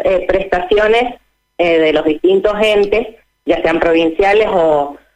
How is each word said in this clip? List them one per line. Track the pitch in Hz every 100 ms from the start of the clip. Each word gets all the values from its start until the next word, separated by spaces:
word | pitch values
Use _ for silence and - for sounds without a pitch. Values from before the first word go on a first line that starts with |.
eh, | 185 180 180
prestaciones, | 190 190 180 180 208 214 226 254 - _ _ _ -
eh, | 175 165
de | 156
los | 151
distintos | 156 151 180 196 208 208
entes, | 214 208 202 214 254 - _ _
ya | - 160
sean | 160 165
provinciales | 170 165 165 160 196 208 214
o | 190 160 151 143 143 _